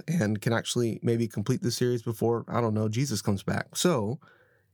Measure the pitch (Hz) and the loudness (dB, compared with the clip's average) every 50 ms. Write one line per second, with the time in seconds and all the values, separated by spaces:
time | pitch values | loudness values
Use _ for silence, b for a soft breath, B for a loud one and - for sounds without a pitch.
0 | - - 170 170 107 104 107 104 - 120 113 110 - - - 120 120 110 - - | -4 -2 0 0 2 2 0 0 0 0 0 0 0 0 0 0 0 0 -2 0
1 | - 120 113 117 117 110 - 110 101 - 127 - - 123 - - 123 123 123 117 | 0 0 2 2 0 -2 -2 -2 0 0 0 0 0 -2 0 0 0 0 0 0
2 | - 120 110 - 110 117 117 113 - - - 120 120 113 107 107 110 107 107 123 | -2 -6 -2 0 0 2 2 0 -2 -2 0 0 0 2 0 0 0 0 0 0
3 | 143 135 110 101 - 107 101 95 - - 101 - - - - - - 180 160 113 | 0 0 -2 -2 0 0 0 0 -2 -2 -2 -2 -4 -4 -2 0 2 2 2 2
4 | 101 107 139 - b b b b b b b b b b | 0 -2 -4 -6 b b b b b b b b b b